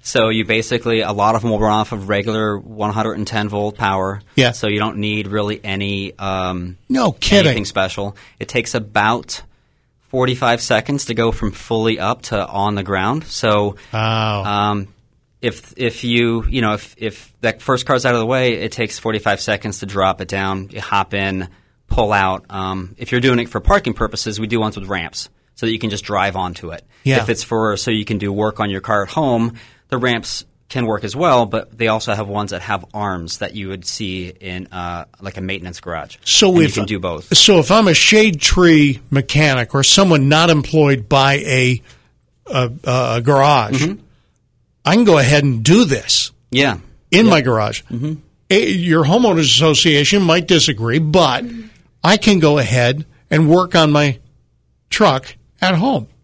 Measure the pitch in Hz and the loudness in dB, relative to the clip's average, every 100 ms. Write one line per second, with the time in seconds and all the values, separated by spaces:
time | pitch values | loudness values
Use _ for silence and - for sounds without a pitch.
0 | - 131 113 113 110 110 110 120 120 113 | -4 0 0 0 -2 -2 -2 -4 -2 -2
1 | 101 104 104 113 113 107 107 107 107 107 | -2 0 0 2 0 0 0 0 -2 -6
2 | 98 101 104 110 107 101 101 107 107 107 | -4 -4 -2 -4 -4 -6 -10 -8 -4 -2
3 | 110 101 104 110 104 101 104 104 98 98 | -4 -4 -6 -6 -4 -4 -6 -4 -2 -2
4 | 95 98 - - 123 120 107 104 107 104 | -4 -6 -6 0 0 0 -4 -2 -4 -4
5 | 107 107 101 104 104 104 - 98 101 98 | -6 -6 -4 -4 -4 -6 -8 -6 -4 -6
6 | 98 - 98 95 92 92 90 90 _ 262 | -8 -10 -6 -4 -4 -6 -10 -14 _ -2
7 | 226 - - 202 165 120 98 - 95 - | -2 -2 2 4 4 0 -4 -4 -4 -4
8 | 101 101 - _ - 123 113 120 104 104 | -8 -10 -20 _ -6 -4 -4 -6 -4 0
9 | 104 120 - - - _ _ _ _ _ | 0 0 -4 -14 -14 _ _ _ _ _
10 | _ 131 127 127 127 120 - 110 113 143 | _ -2 -2 0 0 -2 0 -2 0 -6
11 | - 117 113 - 107 95 - 113 110 110 | -4 -2 -2 -2 -6 -8 -6 -2 0 -2
12 | 95 123 - 107 95 98 101 101 95 98 | -4 -6 -6 -6 -6 -4 -2 -2 -4 -2
13 | 98 143 160 - 117 104 104 101 - 110 | -2 -4 -8 -6 0 0 0 -6 -10 -4
14 | 110 110 110 104 98 101 104 104 98 _ | -2 -2 -2 -4 -2 -2 0 -2 -8 _
15 | _ _ _ _ 120 - - - 120 113 | _ _ _ _ -6 -6 -16 -6 -6 -4
16 | 123 120 117 113 110 131 110 104 - _ | -2 0 0 0 -2 -2 -2 -4 -8 _
17 | 110 - - _ 113 110 - 127 - 131 | -10 -10 -20 _ -4 -4 -2 -2 0 0
18 | 135 120 113 131 127 110 107 - 110 - | 2 0 0 0 0 -2 -6 -6 -6 -6
19 | 113 110 107 98 - 104 110 101 101 98 | -4 -4 -2 -2 -2 -4 -4 -10 -8 -2
20 | 95 92 92 98 98 95 98 - 98 101 | 0 0 -6 -6 -4 -6 -10 -14 -4 -4
21 | 95 101 98 95 90 _ _ _ _ - | -2 -4 -4 -4 -8 _ _ _ _ -2
22 | 107 104 95 95 _ 98 95 95 95 - | 2 2 0 -2 _ -8 -6 -6 -10 -14
23 | 123 123 127 123 113 110 - 202 135 107 | -4 0 2 0 -2 -4 2 2 0 -4
24 | 110 - - 107 110 117 110 104 95 98 | -4 -4 -8 -6 -4 -2 -2 -6 -6 -6
25 | 82 - - _ _ - 113 113 110 101 | -6 -12 -16 _ _ -8 -4 -4 -4 -6
26 | - 101 101 98 90 87 85 80 _ _ | -4 -2 0 -2 -6 -8 -14 -16 _ _
27 | 135 131 113 113 - 113 110 101 - 110 | 0 0 0 -4 -2 -2 -2 -2 -2 -4
28 | 104 104 101 98 107 - 104 98 95 104 | -2 -4 -4 -2 -4 -2 -6 -6 -2 -2
29 | 98 - 147 120 117 117 - _ _ 131 | -2 -2 0 0 -2 -6 -20 _ _ -4
30 | 123 117 - - - _ _ 131 117 104 | -2 -2 -6 -12 -14 _ _ -6 -4 -4
31 | 107 113 175 127 113 110 - 110 113 110 | -6 -2 2 2 2 -4 -8 -4 -2 -2
32 | 117 104 101 104 101 92 - 98 85 107 | -2 -6 -4 -6 -6 -8 -6 -8 -8 -8
33 | 104 90 82 - 98 104 98 98 90 - | -6 -6 -8 -10 -10 -10 -10 -10 -10 -8
34 | 101 92 90 90 95 90 92 90 87 87 | -8 -8 -10 -14 -12 -12 -12 -10 -10 -10
35 | - _ 98 95 92 95 90 87 - 82 | -12 _ -16 -10 -8 -8 -10 -14 -10 -10
36 | 69 - - - 202 180 156 113 101 104 | -10 -14 -2 2 4 4 2 0 -4 -4
37 | 90 82 - - - 190 143 202 208 151 | -6 -8 -2 2 6 4 6 4 4 4
38 | - 214 220 156 - - 175 160 147 127 | 4 4 4 2 0 4 6 6 4 0
39 | - 139 - 147 151 131 120 139 135 - | -2 -2 0 2 2 2 0 0 2 4
40 | 196 160 135 151 170 156 135 156 147 135 | 4 4 4 4 4 4 2 2 4 2
41 | 104 139 135 139 147 131 127 123 - - | 2 2 4 2 0 0 2 0 -4 -20
42 | _ _ _ _ - 139 123 131 - 127 | _ _ _ _ -6 -2 -2 -4 -2 -2
43 | 123 117 120 139 139 147 107 135 151 208 | 0 -2 2 4 6 4 2 0 -2 -4
44 | - _ _ _ _ _ _ _ - 196 | -14 _ _ _ _ _ _ _ 2 4
45 | 226 160 123 147 143 117 110 196 214 127 | 6 6 6 4 4 2 6 6 6 2
46 | - - - _ _ 123 139 90 - - | 0 -2 -2 _ _ 0 0 0 -10 -20
47 | _ 180 220 170 127 113 107 110 - 120 | _ 4 6 4 4 0 0 -4 -10 -8
48 | 143 156 _ _ _ 196 233 190 175 160 | -6 -8 _ _ _ 2 2 0 2 4
49 | 147 202 240 165 147 - 160 147 170 147 | 4 4 4 2 2 4 4 4 4 2
50 | 143 202 180 170 170 175 - 110 113 135 | 4 2 4 2 4 2 2 -2 -2 0
51 | 156 165 151 127 240 233 220 _ _ _ | 2 4 4 2 -4 -12 -16 _ _ _
52 | 160 214 - 196 156 147 110 127 120 139 | 2 2 4 4 4 4 2 2 2 0
53 | 151 _ _ 151 156 175 180 180 156 147 | -6 _ _ 2 4 4 4 4 4 4
54 | 147 127 - _ _ _ _ _ _ - | 2 -2 -12 _ _ _ _ _ _ 2
55 | 202 135 - - _ _ 185 175 233 254 | 2 2 -4 -20 _ _ 0 2 2 0
56 | 107 _ | -4 _